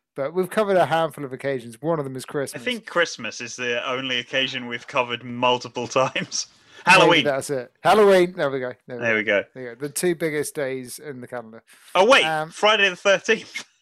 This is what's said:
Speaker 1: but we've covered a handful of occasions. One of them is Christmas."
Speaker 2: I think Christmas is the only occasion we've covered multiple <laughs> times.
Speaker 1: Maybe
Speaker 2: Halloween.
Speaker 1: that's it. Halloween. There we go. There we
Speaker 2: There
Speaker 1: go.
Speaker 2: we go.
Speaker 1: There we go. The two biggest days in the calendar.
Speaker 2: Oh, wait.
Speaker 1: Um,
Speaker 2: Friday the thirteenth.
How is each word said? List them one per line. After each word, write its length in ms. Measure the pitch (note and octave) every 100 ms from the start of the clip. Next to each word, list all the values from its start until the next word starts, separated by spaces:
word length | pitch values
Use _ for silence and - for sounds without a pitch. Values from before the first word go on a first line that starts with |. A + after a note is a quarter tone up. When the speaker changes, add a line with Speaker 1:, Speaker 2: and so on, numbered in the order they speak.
| _ -
Speaker 1:
but 180 | C#3
we've 160 | F3 F3+
covered 280 | - G3+ F#3
a 80 | C#3+
handful 400 | E3 D#3+ C#3+ C#3
of 80 |
occasions. 480 | B2+ C#3 C3+ A#2 A2+
One 180 | D3+ E3
of 60 | C3+
them 100 | C3
is 80 | -
Christmas." 360 | D3 C3 C#3+
Speaker 2:
I 20 | A#3
think 200 | A#3 -
Christmas 540 | F3 E3 - A2 -
is 140 | A#2+ -
the 280 | B2 A#2+ F#2
only 320 | B2+ C3 B2
occasion 480 | A#2+ C3+ C3 C3 A#2+
we've 200 | A#2+ -
covered 360 | C#3+ A#2+ A#2 B2
multiple 600 | A#2+ B2 B2 B2 B2 A#2
<laughs> 20 |
times. 580 | C3+ C3+ F#3 F#3+ - - _ _ - -
Speaker 1:
Maybe 100 | F#3
Speaker 2:
Halloween. 260 | E3+ E3+ C#3+
Speaker 1:
that's 240 | C3+ C3
it. 220 | C#3 A#2+ _
Halloween. 500 | D#3 G3+ G3+ F#3 F3+ F3+
There 120 | C#3+
we 120 | C3+
go. 100 | B2+ B2 -
There 100 | B2
we 60 |
Speaker 2:
There 80 | A#2
Speaker 1:
go. 60 | G#2+
Speaker 2:
we 60 |
go. 200 | G#2+ G2+ -
Speaker 1:
There 100 | C3+
we 120 | B2 A#2+
go. 120 | C#3+
The 20 |
two 220 | - F3+ E3
biggest 400 | D#3+ D3 C#3 -
days 420 | C3+ C3 B2 -
in 200 | D3+ B2+
the 80 | B2
calendar. 340 | B2 A2+ A2+ _ _ _
Speaker 2:
Oh, 120 | F3 G#3
wait. 140 | C4+
Speaker 1:
Um, 260 | D#3 D#3 D#3+
Speaker 2:
Friday 400 | - G#3 G#3+ G3
the 60 | F3+
thirteenth. 680 | G3+ F#3 - G#3+ - - - _